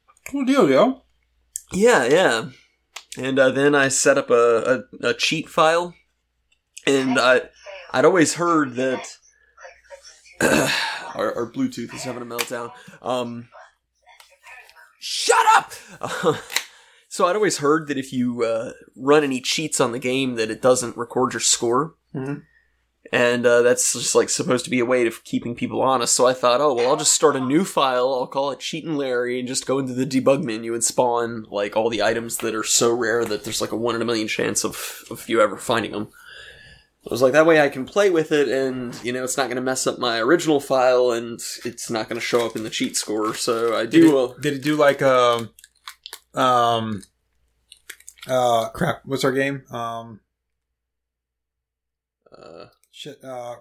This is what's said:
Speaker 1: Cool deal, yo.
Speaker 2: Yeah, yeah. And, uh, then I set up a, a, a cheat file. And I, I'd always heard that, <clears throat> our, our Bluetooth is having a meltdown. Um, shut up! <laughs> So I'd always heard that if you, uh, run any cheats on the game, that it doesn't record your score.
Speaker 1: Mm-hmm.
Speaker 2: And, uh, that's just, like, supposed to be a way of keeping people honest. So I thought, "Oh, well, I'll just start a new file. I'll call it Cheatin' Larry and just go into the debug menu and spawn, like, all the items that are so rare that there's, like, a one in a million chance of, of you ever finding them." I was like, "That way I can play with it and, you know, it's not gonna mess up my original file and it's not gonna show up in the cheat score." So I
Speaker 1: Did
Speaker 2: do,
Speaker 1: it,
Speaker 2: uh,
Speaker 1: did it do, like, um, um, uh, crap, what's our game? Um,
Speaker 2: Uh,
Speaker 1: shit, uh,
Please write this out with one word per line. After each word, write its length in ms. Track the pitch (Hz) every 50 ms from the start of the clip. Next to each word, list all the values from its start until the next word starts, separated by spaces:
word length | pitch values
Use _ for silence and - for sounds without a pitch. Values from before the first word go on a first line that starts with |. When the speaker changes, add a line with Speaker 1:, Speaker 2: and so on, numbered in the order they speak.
| _ _ _ _ _ -
Speaker 1:
Cool 160 | - 285 269
deal, 240 | 240 269 277 196 143
yo. 340 | 131 139 196 262 262 - _ _ _ _ _ _ _ _ _ _ _ - - _
Speaker 2:
Yeah, 340 | - 185 208 240 233 156 127
yeah. 440 | 120 147 180 185 147 117 110 123 135 - - _ _ _ _ _ _ _ - - _ - -
And, 220 | 127 135 131 135
uh, 120 | 135 131
then 240 | 120 135 139 143 147
I 120 | 143 135 135
set 280 | 131 - - 147 135 139
up 120 | 131 -
a, 540 | 127 117 117 120 117 110 - 120 131 123 - - - 135
a, 80 | - 120
a 40 | 117
cheat 340 | - - - 160 160 - -
file. 460 | - - 160 160 165 170 175 180 170 _ _ _ _ _ _ _ _ _ _ _ _ _ _ _ _ - - 147
And 300 | 139 135 131 131 127 123
I, 240 | 117 127 127 123 - - _ _ - - - - - - -
I'd 100 | 127 131
always 280 | 160 190 180 147 139 -
heard 420 | 147 175 170 170 156 147 127 120
that, 320 | 120 131 131 127 117 - - - - _ _ _ _ _ _ _ - - - - _ _ _ 554 539 _ - - _ _ - - -
<clears throat> 0 |
our, 920 | - - 76 - - - - - - - - - - - - - 101 110 -
our 180 | - 120 117
Bluetooth 420 | - 135 131 123 - - 117 117 -
is 100 | 117 117
having 200 | 127 117 120 120
a 20 |
meltdown. 480 | 120 117 120 - - 131 117 117 117 - - - - - -
Um, 460 | - - 127 123 123 117 117 120 120 - _ - - - _ _ _ _ _ _ _ _ _ _ - _ _ _ _ - - - - - _ - - _ _ _
shut 460 | - - - - - - 453 - 440 440 440
up! 800 | - - - - - - - 185 - - - - - - 165 139 -
<laughs> 100 | - - - - - - - - _ _ _ _ _ _
So 140 | - - 196
I'd 100 | 175 180
always 220 | 214 214 175 151 -
heard 300 | 143 139 151 160 156 143
that 100 | 139 131
if 160 | 131 - 135
you, 300 | 127 123 123 117 120 117
uh, 280 | 113 113 113 - - - - - - _
run 280 | - 131 139 147 156 147
any 180 | 139 131 123
cheats 400 | - - - - 160 147 - -
on 120 | 139 120 113
the 40 | 127
game, 360 | - 127 127 135 135 127 123
that 160 | 113 110 107
it 100 | 110 -
doesn't 340 | - 131 131 123 123 117 -
record 380 | 117 120 - - 123 127 123 117
your 60 | 113
score. 560 | - - - - 120 117 120 135 156 160 - _ _ _ -
Speaker 1:
Mm-hmm. 280 | 135 131 139 143 143 - _ _ _ _ _ _ _ _ _ _ _ _ -
Speaker 2:
And, 340 | - 127 123 120 123 120 120 120
uh, 160 | 120 120 120
that's 300 | 123 123 123 - - -
just, 200 | 123 117 - -
like, 160 | 123 104 -
supposed 340 | - - 120 - 127 120 -
to 40 | -
be 80 | 123 127
a 60 | 117
way 220 | 120 127 127 120 113
of 160 | 110 - -
keeping 320 | - - 127 - 117 120
people 260 | - 127 107 110 113
honest. 320 | 113 131 131 120 120 117 -
So 140 | - 127 127
I 60 | 127
thought, 280 | 127 - 123 120 127
"Oh, 140 | 147 151 127
well, 120 | 117 120 127
I'll 100 | 147 151
just 140 | 151 - -
start 220 | - 165 147 135
a 40 | 135
new 260 | 131 127 143 170 196
file. 480 | 185 - 165 143 135 127 123 123 131 139
I'll 140 | 123 135 -
call 240 | - 139 139 143
it 80 | 127 127
Cheatin' 360 | - - - 160 - 165 156
Larry 440 | 139 143 131 123 120 123 120 123 127
and 80 | 127 120
just 180 | 131 - -
go 140 | - 131 139
into 160 | 135 127 123
the 100 | 127 135
debug 380 | 156 131 131 123 135 139 139 165
menu 320 | 120 110 113 117 113 117
and 80 | 117 117
spawn, 640 | - - - 127 123 120 117 117 117 117 113 107 -
like, 260 | 104 101 104 104 -
all 140 | 110 110 117
the 140 | 117 101 101
items 340 | 110 113 117 117 117 - -
that 160 | - 113 107
are 100 | 110 107
so 300 | - - - 123 120 117
rare 320 | 123 120 110 113 120 117
that 180 | 104 104 104 -
there's, 160 | 110 104 -
like, 120 | 110 107
a 40 | 117
one 200 | 107 117 120 113
in 80 | 117 117
a 20 |
million 220 | 117 120 110 110 104
chance 360 | - - 127 110 104 - -
of, 380 | 107 - - - - - - - -
of 180 | 123 - - -
you 140 | 113 113
ever 160 | 107 104 92 -
finding 360 | - - 117 113 104 - -
them." 160 | 104 107 - - - - - - - - - - - - - - - _ _ _ _ _ -
I 20 |
was 140 | - 120 131
like, 100 | 131 131
"That 140 | 151 156 165
way 120 | 160 156
I 100 | 147 139
can 160 | - 135 127
play 260 | - - 202 202 202
with 200 | 175 160 156 156
it 160 | 160 147 143 120
and, 460 | 120 135 135 131 127 127 123 120 123 120 -
you 80 | 120
know, 120 | 123 127 131
it's 120 | 123 -
not 140 | - 131 120
gonna 120 | 123 131
mess 260 | 127 131 131 131 - 135
up 100 | - -
my 220 | 127 123 113 113
original 400 | 113 127 170 170 143 160 151 139
file 500 | - - 135 131 123 127 127 123 127 123
and 300 | 117 117 120 117 117 - - - - - -
it's 240 | 123 113 - - -
not 180 | 120 110 110 -
gonna 140 | 117 117
show 240 | - - - 120 117
up 100 | 110 -
in 60 | 110
the 80 | 107 110
cheat 260 | - - 131 113 -
score." 380 | - - - 104 110 107 113 113
So 420 | - - 123 117 113 117 117 110
I 120 | 104 113 120
Speaker 1:
Did 40 |
Speaker 2:
do, 280 | 131 160 165 160 143 135
Speaker 1:
it, 100 | 127 123
Speaker 2:
uh, 40 | 127 -
Speaker 1:
did 140 | - 147 139
it 80 | 135 127
do, 120 | 151 151
like, 260 | 151 147 139 139 139
um, 480 | 143 135 131 127 123 120 117 117 113 110 - _ - _ _ _ _ - - _ _ - - - _ _ _
um, 640 | - 131 127 123 120 120 117 117 113 113 110 107 95 - - _ _ _ _ _ _ _ _ _ _ _ _ - _ _ - - - _ - - _ - 131
uh, 420 | 131 127 127 120 117 113 113 113
crap, 320 | - - - 156 - - -
what's 200 | - 135 131 -
our 80 | 135
game? 320 | 127 135 135 139 139 135 135 _
Um, 480 | - 120 117 117 117 113 117 117 110 98 _ _ _ _ _ _ _ _ _ _ _ _ _ _ _ _ _ _ _ _ _ _ _ _ _ _ _ _ _ _ _ _ _ _ _ _ _ _ _ _ _ _
Speaker 2:
Uh, 340 | - - - - 82 85 - - _ _ _ _
Speaker 1:
shit, 320 | _ - - 147 135 - -
uh, 320 | 131 127 123 120 120 120 -